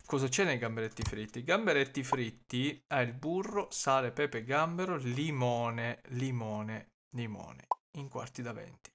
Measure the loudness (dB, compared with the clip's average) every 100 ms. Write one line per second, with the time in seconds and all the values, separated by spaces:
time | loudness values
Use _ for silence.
0 | -2 0 2 2 2 2 0 -2 -4 -2
1 | -2 -2 -4 -4 2 2 4 4 4 0
2 | 0 0 0 -4 -4 0 0 -2 -2 2
3 | 2 0 -2 -2 -2 -2 -2 0 4 4
4 | 4 2 0 0 0 2 2 2 -2 0
5 | -2 0 0 2 2 2 0 0 -2 -4
6 | -6 -4 -2 -2 -2 -4 -4 -8 -10 _
7 | _ -8 -6 -6 -10 -8 -4 -4 _ -12
8 | -10 -8 -8 -8 -10 -10 -12 -18 -20